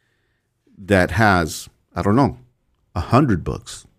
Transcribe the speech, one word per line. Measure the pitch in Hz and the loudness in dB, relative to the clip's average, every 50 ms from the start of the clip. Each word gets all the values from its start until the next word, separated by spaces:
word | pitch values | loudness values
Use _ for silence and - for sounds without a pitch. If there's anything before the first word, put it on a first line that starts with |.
| _ _ _ _ _ _ _ _ _ _ _ _ _ _ _ | _ _ _ _ _ _ _ _ _ _ _ _ _ _ _
that | - 98 92 101 95 90 85 82 | -20 -4 0 2 2 2 2 2
has, | - 113 104 95 90 82 76 - - - - _ _ _ _ _ | 2 2 4 4 2 0 -2 -6 -12 -14 -18 _ _ _ _ _
I | 87 85 | -4 -2
don't | 98 104 | 0 2
know, | 135 143 98 - - - _ _ _ _ _ _ _ _ _ _ | 2 2 0 -2 -6 -16 _ _ _ _ _ _ _ _ _ _
a | 90 | -8
hundred | - - - 131 156 127 98 82 78 | -4 2 2 2 4 2 0 -2 -2
books, | - 57 - - - - - - _ _ | -6 -8 -10 -12 -16 -20 -20 -20 _ _